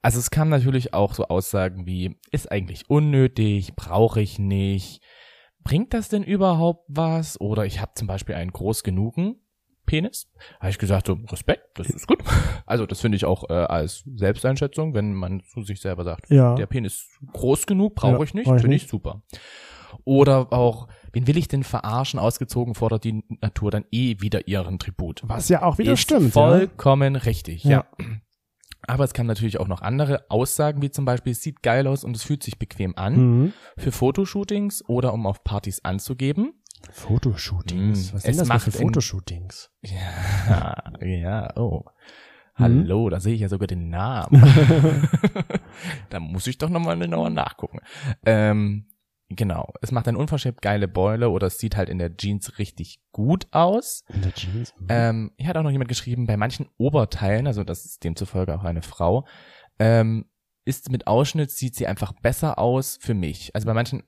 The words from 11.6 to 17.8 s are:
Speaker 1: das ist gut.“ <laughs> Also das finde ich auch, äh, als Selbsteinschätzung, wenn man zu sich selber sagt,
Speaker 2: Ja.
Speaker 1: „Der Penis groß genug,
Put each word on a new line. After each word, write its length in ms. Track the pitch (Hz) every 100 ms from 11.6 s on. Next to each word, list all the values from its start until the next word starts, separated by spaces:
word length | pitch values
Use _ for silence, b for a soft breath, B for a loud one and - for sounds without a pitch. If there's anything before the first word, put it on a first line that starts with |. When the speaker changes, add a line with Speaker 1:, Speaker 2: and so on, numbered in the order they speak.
| _ -
Speaker 1:
das 100 | -
ist 180 | - -
gut.“ 120 | -
<laughs> 420 | - - - - -
Also 180 | 120 107
das 140 | 92
finde 140 | 107 104
ich 100 | -
auch, 240 | 90 -
äh, 40 |
als 500 | 85 87 82 78 - 139 123
Selbsteinschätzung, 760 | 98 95 127 135 143 - 160 120
wenn 180 | 104
man 280 | 95 90 95
zu 180 | - -
sich 180 | 101 101
selber 220 | 95 90
sagt, 260 | 87 82 -
Speaker 2:
Ja. 240 | 143 123 123
Speaker 1:
„Der 100 | 110
Penis 400 | 135 107 - - _ 135
groß 320 | - 123 220 -
genug, 300 | 190